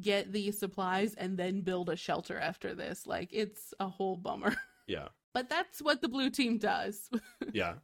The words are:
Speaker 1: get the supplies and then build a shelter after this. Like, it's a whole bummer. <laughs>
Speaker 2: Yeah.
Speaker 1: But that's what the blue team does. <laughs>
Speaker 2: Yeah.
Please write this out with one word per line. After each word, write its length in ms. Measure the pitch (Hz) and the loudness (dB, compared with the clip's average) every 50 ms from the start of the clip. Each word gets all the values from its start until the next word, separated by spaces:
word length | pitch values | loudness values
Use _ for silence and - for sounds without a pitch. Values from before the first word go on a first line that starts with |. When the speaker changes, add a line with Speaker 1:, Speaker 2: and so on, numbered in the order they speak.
Speaker 1:
get 300 | 185 208 202 202 - 190 | 2 2 2 2 2 0
the 200 | 196 214 196 208 | -2 0 0 0
supplies 600 | 202 - 202 196 - 202 185 180 185 190 208 214 208 | 0 -2 -4 -4 -2 -2 0 2 4 2 2 2 0
and 220 | - 185 185 190 | -2 -2 -2 0
then 240 | 180 180 180 190 202 | 0 0 0 0 0
build 280 | 170 180 185 180 175 175 | 2 2 0 2 0 0
a 60 | 160 | -2
shelter 420 | 175 - - - 175 - - - - | -2 0 0 0 0 -2 -4 -4 -2
after 340 | - - - - - - - | -2 -2 -2 -4 -6 -6 -4
this. 320 | - - - 190 - - | -4 -4 -6 -6 -6 -4
Like, 220 | - - - 180 - | -4 -2 -2 -4 -2
it's 420 | - 214 208 214 - - - - - - | -2 -2 -2 -2 -4 -10 -16 -12 -6 -4
a 80 | 196 185 | -4 -4
whole 280 | 180 - 196 190 185 | -2 0 0 0 0
bummer. 380 | 180 185 - - - - 208 214 | -2 -2 -4 -4 2 2 2 2
<laughs> 120 | - - - _ _ _ | 0 -4 -10 _ _ _
Speaker 2:
Yeah. 220 | - 90 73 69 - - _ _ _ - | -4 -4 -4 -4 -8 -12 _ _ _ -4
Speaker 1:
But 140 | 247 254 | -4 -2
that's 340 | - 302 339 370 - - - | 0 0 0 0 -2 -6 0
what 200 | 294 294 302 - | 2 2 2 4
the 80 | 349 233 | 2 0
blue 200 | 247 269 262 262 | 2 2 2 4
team 280 | 262 277 262 226 226 | 4 4 4 4 4
does. 520 | 214 208 202 185 - 190 196 208 - - - 254 220 - - | 4 4 2 2 2 0 -2 -4 -8 -6 -4 -2 -2 -2 -6
<laughs> 220 | - _ - 285 151 | -10 _ -8 -2 0
Speaker 2:
Yeah. 220 | 101 90 85 87 - | 2 2 2 0 -6